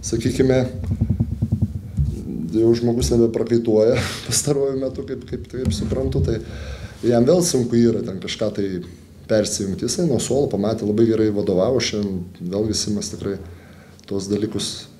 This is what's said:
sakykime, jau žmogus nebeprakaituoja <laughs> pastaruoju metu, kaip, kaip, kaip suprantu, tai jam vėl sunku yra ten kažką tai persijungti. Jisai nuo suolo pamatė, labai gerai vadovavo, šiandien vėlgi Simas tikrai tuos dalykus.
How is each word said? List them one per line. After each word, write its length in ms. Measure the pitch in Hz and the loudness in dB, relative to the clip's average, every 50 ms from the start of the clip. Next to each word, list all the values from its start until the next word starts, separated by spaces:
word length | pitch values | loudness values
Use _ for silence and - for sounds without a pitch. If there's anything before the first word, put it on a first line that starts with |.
| - | -6
sakykime, 560 | - - 117 - 127 127 - 131 131 127 131 123 120 - - - - - - - - - - - - - - - - - - - - - - - - - - - - - - - - - - - 85 85 | -4 -4 -2 -2 -2 2 2 4 4 4 2 2 0 -4 -8 -4 -4 -2 -2 0 -2 0 0 0 -2 -2 -4 -2 -2 0 0 -2 -2 -4 -8 -10 -8 -4 -2 -2 -2 -2 -6 -8 -8 -8 -6 -6 -4 0
jau 180 | 107 113 117 117 117 | 2 4 4 4 4
žmogus 340 | 117 120 117 120 123 - 123 | 2 0 0 0 0 2 4
nebeprakaituoja 840 | 117 117 113 117 117 113 117 123 117 117 - 107 107 107 113 131 113 107 - - | 4 4 4 2 0 0 2 2 2 2 4 4 4 6 4 4 2 0 -4 -6
<laughs> 140 | - - - | -8 -8 -4
pastaruoju 520 | 120 - - 143 147 139 139 139 135 135 | -4 -2 0 0 0 0 0 0 -2 -2
metu, 260 | 135 131 127 - - | -4 -4 -6 -6 -8
kaip, 200 | 131 131 120 - - | -8 -8 -10 -8 -10
kaip, 180 | 135 120 - - | -10 -10 -10 -10
kaip 260 | - 127 127 120 - | -8 -4 -2 -2 -2
suprantu, 480 | - - - 139 131 131 135 135 143 - | -2 -2 -2 -2 -2 -2 0 0 0 0
tai 140 | - 113 110 113 - - - - - - - - - - - - | 0 0 -2 -4 -10 -12 -12 -10 -10 -12 -12 -12 -14 -14 -4 0
jam 200 | 113 120 120 120 | 2 4 4 6
vėl 180 | 131 165 185 175 | 6 4 4 4
sunku 320 | - - 131 120 117 117 117 | 2 2 0 0 2 4 4
yra 240 | 117 117 110 104 98 | 6 6 4 2 -2
ten 120 | 117 95 92 87 | -4 -8 -8 -8
kažką 300 | 90 - - 110 107 104 | -8 -6 -4 -4 -4 -2
tai 140 | 107 101 98 95 87 85 - - - - - - - - - | -2 -4 -2 -4 -6 -8 -10 -16 -20 -20 -20 -20 -20 -4 0
persijungti. 560 | 110 107 104 104 - - 104 95 92 87 - | 2 2 2 2 0 -4 -2 -4 -2 -4 -4
Jisai 220 | 123 123 - 180 165 | -4 -2 0 0 2
nuo 80 | 131 107 - | 2 2 0
suolo 280 | - 120 135 147 127 | 2 2 2 2 2
pamatė, 380 | - 98 98 107 113 110 110 101 | 2 0 0 0 0 0 0 0
labai 180 | 104 107 117 113 | 4 4 6 6
gerai 200 | 110 107 107 107 104 | 6 4 4 2 2
vadovavo, 480 | 101 98 98 95 87 92 113 135 123 113 | 0 0 2 4 4 4 4 4 2 0
šiandien 680 | - - 107 101 101 95 92 87 90 - - 90 87 | 0 -2 -2 -2 -2 -2 -4 -6 -8 -12 -10 -8 -4
vėlgi 320 | 92 101 110 110 104 - - | -2 -2 0 0 0 -2 -2
Simas 260 | 113 107 101 104 - - | -2 -4 -4 -4 -6 -10
tikrai 240 | - - 101 98 - - - - - - - - - - - - - - - | -8 -6 -6 -6 -6 -10 -14 -18 -20 -20 -20 -20 -20 -20 -20 -20 -20 -12 -6
tuos 160 | 98 98 92 | -6 -6 -2
dalykus. 440 | 98 104 101 104 110 - 101 - - - - - - - | -2 -2 0 0 -2 -2 -4 -6 -6 -8 -10 -14 -18 -20